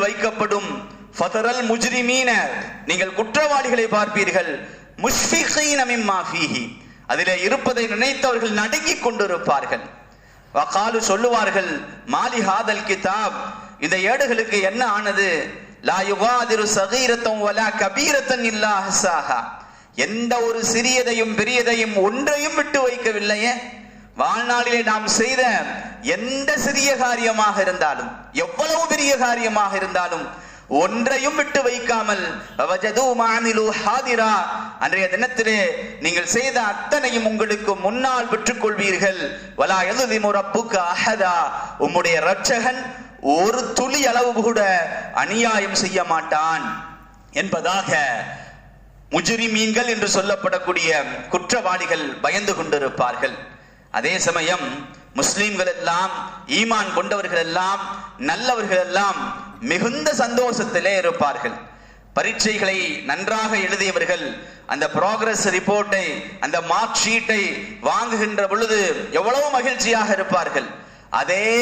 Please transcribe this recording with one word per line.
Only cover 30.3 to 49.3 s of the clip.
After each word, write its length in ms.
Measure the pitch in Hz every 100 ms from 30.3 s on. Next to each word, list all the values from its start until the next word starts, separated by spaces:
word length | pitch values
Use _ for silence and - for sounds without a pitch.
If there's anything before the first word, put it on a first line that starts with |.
| - - - - 135
ஒன்றையும் 540 | 185 226 240 262 277 302
விட்டு 200 | 285 285 247
வைக்காமல், 580 | 247 240 226 208 202 170 - - - 147
வஜது 320 | 185 208 220 262 233
மாமிலு 440 | 226 226 233 220 220 214
ஹாதிரா, 500 | 202 247 262 233 220 202 160 - - -
அன்றைய 220 | 151 185 190
தினத்திலே 460 | 190 247 240 220 214 180 - - -
நீங்கள் 300 | 156 175 165 233
செய்த 220 | 269 240 214
அத்தனையும் 560 | 202 - 294 247 233 220
உங்களுக்கு 400 | 214 220 208 208 185 190
முன்னால் 460 | 240 262 254 233
பெற்றுக்கொள்வீர்கள். 880 | 220 214 240 214 202 196 180 190 180 147 - - -
வலா 200 | 151 190 180
யதுலிமு 420 | 240 254 214 208 202
ரப்புக 360 | 196 220 226 196 175
அஹதா, 440 | 175 233 220 190 170 147 - - - 143
உம்முடைய 300 | 175 170 160
இரட்சகன் 580 | 160 196 - 240 247 262 254 - - - 139
ஒரு 260 | 151 202 247 240 -
துளி 220 | 254 285 262
அளவு 220 | 240 247 226 226
கூட 160 | 214 202 180 160 - - -
அநியாயம் 560 | 147 220 233 214 196 196
செய்ய 180 | 190 180 175
மாட்டான் 540 | 160 - 156 160 160 117 101 - - - - - 143
என்பதாக 500 | 190 175 170 190 185 160 139 113 98 - - - - - - - -
முஜ்ரிமீன்கள் 800 | 160 180